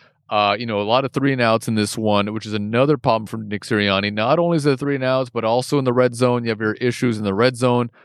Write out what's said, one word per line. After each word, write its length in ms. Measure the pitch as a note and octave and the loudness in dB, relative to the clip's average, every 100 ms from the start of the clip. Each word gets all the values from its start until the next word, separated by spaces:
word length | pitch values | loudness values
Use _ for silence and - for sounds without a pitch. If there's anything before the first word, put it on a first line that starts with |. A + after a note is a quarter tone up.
| _ _ - | _ _ -4
Uh, 260 | G#2+ G2+ G#2 | 0 0 0
you 60 | |
know, 160 | A#2+ G#2 | -2 -2
a 40 | G#2 | 0
lot 160 | B2 | 0
of 80 | C3+ | 0
three 220 | C#3 C#3 | -2 0
and 80 | C3 | 2
outs 260 | A#2 A2+ A#2+ | 2 2 0
in 60 | |
this 240 | A2 G#2 - | 0 0 0
one, 340 | G#2+ G#2 G#2 | 0 2 0
which 140 | G#2+ G#2+ | -4 -6
is 80 | |
another 420 | G#2 G#2 A#2 C#3+ C#3 | -6 -2 0 2 2
problem 300 | C3+ A2+ G#2+ | 2 0 -2
from 200 | A2+ G#2 | -10 -8
Nick 180 | G#2 | -8
Sirianni. 460 | - G#2+ G2+ G2 G#2 | -2 0 2 0 0
Not 280 | G#2 A#2 D#3+ | -2 0 2
only 180 | E3+ E3+ | 2 0
is 80 | |
it 160 | C#3+ C3 | 0 0
three 140 | C#3+ | -2
and 100 | C3+ | -2
outs, 240 | C3 C3 B2 | -2 -2 -2
but 160 | A#2 | -2
also 340 | A2 B2 B2+ D3 | 0 0 0 0
in 60 | |
the 80 | C3 | 0
red 220 | B2 B2+ | 2 2
zone, 300 | A#2 B2 B2 | 2 0 0
you 40 | A#2 | -2
have 120 | G#2+ | -2
your 120 | A2 | -2
issues 440 | G#2+ B2 - A#2+ G#2+ | -2 -2 0 -2 -2
in 60 | |
the 100 | G#2 | -2
red 240 | G2 B2+ A#2+ | 2 2 2
zone. 320 | B2+ A#2+ A#2+ - | 2 2 -2 -8